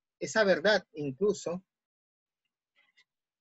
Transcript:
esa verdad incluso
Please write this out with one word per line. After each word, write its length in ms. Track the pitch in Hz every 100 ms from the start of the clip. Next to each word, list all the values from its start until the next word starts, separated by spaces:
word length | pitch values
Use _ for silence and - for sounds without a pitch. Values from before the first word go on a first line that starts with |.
| _ -
esa 240 | 165 220
verdad 400 | 202 160 190 202 -
incluso 680 | 156 143 131 202 - 160 180 - _ _ _ _ _ _ _ _ _ _ _ _ _ _ _ _ _